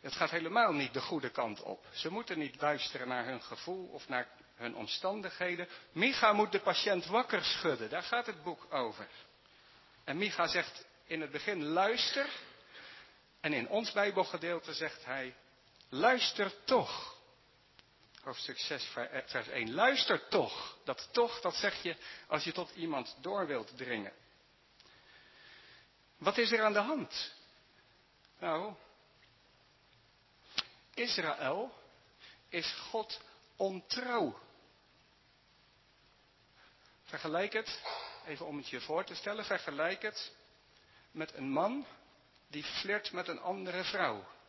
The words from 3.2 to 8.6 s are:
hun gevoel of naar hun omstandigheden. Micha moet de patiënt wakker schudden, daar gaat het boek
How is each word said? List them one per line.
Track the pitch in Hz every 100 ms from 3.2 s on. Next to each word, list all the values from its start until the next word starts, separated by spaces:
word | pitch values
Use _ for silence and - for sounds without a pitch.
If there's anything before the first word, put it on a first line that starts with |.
| 120
hun | 127
gevoel | - 117 - 185 180
of | 139 -
naar | 127 120 - - -
hun | 117 -
omstandigheden. | 110 - 185 208 190 - 180 175 175 - -
Micha | 156 240 269 220
moet | 208 202
de | 190
patiënt | - - 208 185 160
wakker | 214 247 196
schudden, | - - 170 127 110
daar | 151
gaat | - 240 240
het | 180
boek | 160 156